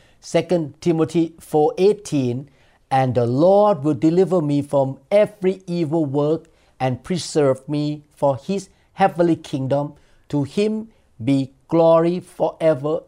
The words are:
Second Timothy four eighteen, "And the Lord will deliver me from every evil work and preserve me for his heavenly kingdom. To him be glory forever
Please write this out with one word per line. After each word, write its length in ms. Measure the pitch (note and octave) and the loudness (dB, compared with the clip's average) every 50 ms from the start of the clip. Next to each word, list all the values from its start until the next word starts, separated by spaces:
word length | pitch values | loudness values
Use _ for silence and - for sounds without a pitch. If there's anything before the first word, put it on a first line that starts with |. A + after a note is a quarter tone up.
| _ _ _ _ | _ _ _ _
Second 500 | - - - E3+ E3 E3 F3+ F3 D#3+ C#3 - _ | -10 -4 -2 -2 0 0 0 -2 -2 -4 -10 _
Timothy 540 | - F3 E3 D#3+ D#3+ - - F3 E3 E3 - - | -2 -2 0 0 0 0 0 0 -2 -2 -4 -10
four 320 | - - - D#3 D3+ D#3+ D#3+ | -10 -4 0 2 2 2 2
eighteen, 680 | - F#3 G3+ G#3 G3+ - - - D3 C3 B2 A#2+ C3 D3 - _ _ _ _ _ _ _ _ - | 2 2 2 2 0 -4 -6 -4 -2 -2 -2 -4 -6 -8 -12 _ _ _ _ _ _ _ _ 0
"And 220 | C3+ C3 C3 A#2 | 0 0 0 0
the 120 | B2 A#2+ | 0 0
Lord 580 | A#2 B2 C3+ D#3+ F3+ G3 G3+ G#3 G#3 G#3 C#3+ C3+ | 0 2 2 4 4 4 4 4 4 2 0 -2
will 140 | D#3 D3+ A#2 | -4 -2 0
deliver 420 | D#3+ D#3+ E3 F3 F#3+ D#3 F3 F3+ | 0 2 2 2 2 2 0 0
me 220 | D#3 D3 C#3+ C#3+ C#3 | 0 0 -2 -2 -2
from 340 | C#3+ - C#3+ C3+ C3 C3+ - _ _ | -2 0 0 0 -2 -4 -8 _ _
every 520 | G3+ G3+ G#3+ G3+ - - F3+ F#3 F#3+ F#3+ - | 2 2 2 0 -2 -4 -4 -4 -4 -4 -6
evil 380 | - F3 F3 E3+ C#3+ D#3 E3+ D#3+ | -8 -6 -4 -2 -2 -2 -2 -2
work 440 | C#3 C3 D3 C#3+ D3 D#3+ D#3+ - _ _ _ _ _ _ - | -2 -2 -2 0 0 -2 -2 -6 _ _ _ _ _ _ -6
and 240 | C#3+ C3 B2+ B2 - | -4 -4 -4 -4 -6
preserve 680 | - F#3 E3 - - - D#3+ C#3+ C3+ C3 C3 - - | -6 -6 -6 -6 -4 -2 0 2 2 0 0 -4 -6
me 340 | D3+ D3 D3 D3 D3+ D3 - _ _ | -6 -4 -4 -4 -6 -8 -12 _ _
for 220 | _ - C#3+ C3+ | _ -2 -2 -2
his 320 | C3 - - F#3+ G3 F#3+ - _ _ _ _ _ | -2 -4 -6 -6 -6 -8 -10 _ _ _ _ _
heavenly 420 | - F#3+ F#3+ C#3+ E3 F3 E3+ D#3+ | 0 0 0 2 2 2 2 0
kingdom. 580 | D#3+ - - - C3+ C3+ B2+ C3+ C#3+ D3 D3 C#3+ - _ _ _ _ _ - | -2 -4 -6 -8 -6 -4 -2 -2 -2 -2 -4 -10 -16 _ _ _ _ _ -6
To 160 | - C#3+ C#3 | -4 -4 -4
him 420 | C3+ - G3 G#3 G#3+ G#3+ A3 A3 A3+ _ _ _ _ _ - | -4 -2 -2 -2 -2 -2 -4 -8 -12 _ _ _ _ _ -6
be 340 | A2 B2 C#3 C3+ C3+ B2+ _ _ _ - | -2 0 0 0 0 -4 _ _ _ -2
glory 520 | - E3 E3 E3 E3 E3 E3 E3+ F3 F#3 | 0 2 4 4 4 4 4 0 -2 -4
forever 840 | F3 - - - D#3 E3 - - E3 D#3+ D#3 C3 C#3 D3 D#3 F3 - | -8 -12 -6 -4 -4 -4 -2 0 0 0 0 0 -2 -4 -4 -6 -6